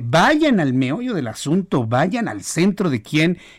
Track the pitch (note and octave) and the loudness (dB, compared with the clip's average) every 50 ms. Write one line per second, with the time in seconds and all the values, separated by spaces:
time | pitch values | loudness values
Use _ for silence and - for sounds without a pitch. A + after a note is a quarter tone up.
0 | B2 A#2 A#2+ D#3+ F#3+ B3 D#4 D4+ D#4+ D4+ B3+ G3 D#3+ C#3 B2 C3 C3 B2+ C#3 A3 | -2 0 2 4 4 4 4 4 2 2 2 2 2 2 2 0 0 0 -2 -4
1 | A#3+ B3+ A#3+ F3 C3 A#2 G#2+ - - C#3 D3+ F#3+ F#3+ - - D3 A#2+ A2 A#2 B2 | -4 -4 -4 -4 -4 -6 -8 -8 -4 -2 0 0 0 0 -2 -2 0 0 0 0
2 | D3 F#3 - A#3+ A#3 D#3 G#2+ G2+ - - - - E3+ G3+ G3 - G3 F3+ C3+ A#2 | 2 0 0 -2 -4 -6 -6 -8 -10 -6 -2 0 0 0 2 0 0 0 -2 -2
3 | - - - D3+ D#3 E3+ F3+ - - - - | -4 -2 0 0 2 2 0 -2 -8 -16 -20